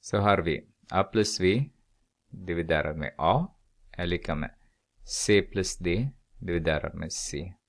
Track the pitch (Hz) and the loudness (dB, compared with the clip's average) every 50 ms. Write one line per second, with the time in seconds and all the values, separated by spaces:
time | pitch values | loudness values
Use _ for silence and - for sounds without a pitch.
0 | - - - 104 101 104 101 95 82 82 76 - - _ _ _ _ _ 82 92 | -6 -2 0 2 6 6 6 4 4 0 -2 -2 -4 _ _ _ _ _ 0 0
1 | 98 - - 113 104 104 - - 92 92 98 123 143 - _ _ _ _ _ _ | 0 2 2 2 2 2 0 2 4 4 4 4 0 -2 _ _ _ _ _ _
2 | _ _ _ _ _ _ - 98 92 90 85 85 85 80 80 78 73 80 76 80 | _ _ _ _ _ _ -18 -14 -6 -4 -2 -2 0 2 2 2 2 0 -4 -4
3 | 73 - - - 78 82 101 143 175 - _ _ _ _ _ _ - - - - | -6 -8 -6 -2 0 2 2 2 0 -2 _ _ _ _ _ _ -20 -16 -8 -6
4 | 87 87 90 87 - - 80 76 73 - - _ _ _ _ _ _ _ _ _ | -2 -2 -2 -2 -2 -4 -4 -4 -4 -8 -10 _ _ _ _ _ _ _ _ _
5 | - - - - - - 107 101 95 - - 101 92 - - - - 87 85 101 | -14 -10 -6 -4 2 4 4 4 4 2 -2 -2 -2 -2 -4 -4 -2 -2 0 0
6 | 123 139 135 _ _ _ _ - - 90 87 85 80 80 78 76 76 78 82 82 | -2 -4 -6 _ _ _ _ -12 -6 -4 -2 0 0 2 0 0 -2 -6 -8 -8
7 | 82 80 - - - - - 71 80 92 92 _ _ | -8 -8 -8 -8 -8 -6 -8 -8 -8 -8 -12 _ _